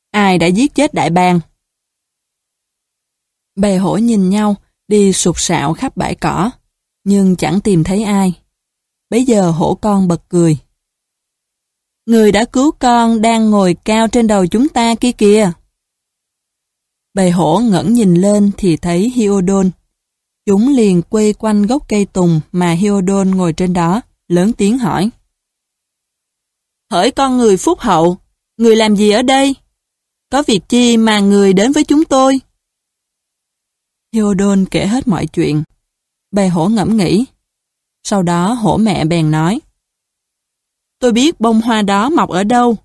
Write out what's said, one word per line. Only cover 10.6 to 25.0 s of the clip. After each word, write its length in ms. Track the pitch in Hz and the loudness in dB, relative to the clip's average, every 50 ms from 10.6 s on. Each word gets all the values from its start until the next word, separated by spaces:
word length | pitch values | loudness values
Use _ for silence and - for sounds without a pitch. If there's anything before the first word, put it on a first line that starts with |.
| - _ _ _ _ _ _ _ _ _ _ _ _ _ _ _ _ _ _ _ _ _ _ _ _ _ _ _ _ | -6 _ _ _ _ _ _ _ _ _ _ _ _ _ _ _ _ _ _ _ _ _ _ _ _ _ _ _ _
"Người 260 | 226 226 220 214 208 | 0 2 4 4 4
đã 120 | 196 202 233 | 2 2 0
cứu 280 | - - 254 269 320 | -2 -2 0 0 0
con 480 | - - 269 247 240 233 233 226 226 220 | 0 0 0 0 2 2 2 0 0 0
đang 300 | 214 233 226 226 220 214 | 0 0 0 0 0 2
ngồi 260 | 208 202 190 180 170 - - | 2 2 2 0 0 -2 -4
cao 240 | 220 214 220 226 214 | -2 -2 0 0 0
trên 180 | - 240 226 | 0 0 2
đầu 200 | 214 214 196 185 | 2 2 0 0
chúng 220 | 170 - 214 269 320 | 0 0 0 0 0
ta 260 | - 254 233 233 233 | 0 -2 -2 -2 -2
kia 180 | 226 - 247 | -2 -2 -4
kìa." 400 | - - 214 202 208 220 214 220 170 - _ _ _ _ _ _ _ _ _ _ _ _ _ _ _ _ _ _ _ _ _ _ _ _ _ _ _ _ _ _ - | 0 2 2 4 4 4 2 0 -4 -6 _ _ _ _ _ _ _ _ _ _ _ _ _ _ _ _ _ _ _ _ _ _ _ _ _ _ _ _ _ _ -4
Bầy 160 | 196 185 180 | -2 -2 0
hổ 300 | 175 190 160 151 165 202 | 0 0 0 0 0 0
ngẩng 340 | 247 233 185 156 - 190 240 | 0 0 0 0 0 0 0
nhìn 200 | 240 214 185 170 | 2 2 2 2
lên 360 | 170 190 208 208 208 202 202 196 | 2 2 2 2 2 0 0 -2
thì 200 | - 208 180 156 | -2 -2 -2 -2
thấy 340 | - - 175 170 175 202 247 | -2 -2 -4 -2 -2 -2 -2
Hiodon. 600 | 247 247 214 202 202 196 180 190 196 196 190 185 - _ _ _ _ _ _ _ _ _ _ _ _ _ - | -2 -2 0 0 0 0 0 0 0 0 0 -2 -4 _ _ _ _ _ _ _ _ _ _ _ _ _ -4
Chúng 220 | 208 196 202 233 285 | -2 0 0 2 2
liền 340 | 285 247 220 196 180 170 | 2 2 2 2 2 0
quây 300 | 170 - - 214 214 214 | -2 -2 -2 0 0 0
quanh 340 | 208 - 220 220 208 208 208 | -2 -2 -2 -2 0 0 0
gốc 220 | 196 254 294 - - | 0 -2 -4 -4 -4
cây 160 | 220 208 196 | -2 -2 -2
tùng 360 | - - 196 180 170 165 156 - _ | -2 -2 -2 0 0 0 -2 -4 _
mà 200 | - 180 175 170 | -4 -2 -2 0
Hiodon 580 | 165 170 214 208 202 196 185 190 196 196 190 190 | 0 0 0 0 0 -2 -2 -2 -2 0 0 0
ngồi 220 | 190 185 180 165 | 0 -2 -2 -2
trên 200 | 156 - 185 185 | -2 -4 -4 -2
đó, 280 | 175 175 170 165 185 240 - _ _ _ _ - | -2 0 0 0 -2 -2 -6 _ _ _ _ -2
lớn 240 | 170 175 185 220 | 0 0 0 0
tiếng 260 | 247 - 202 202 240 269 | -2 0 0 0 0 -2
hỏi. 320 | 233 151 139 147 | -2 -4 -2 -2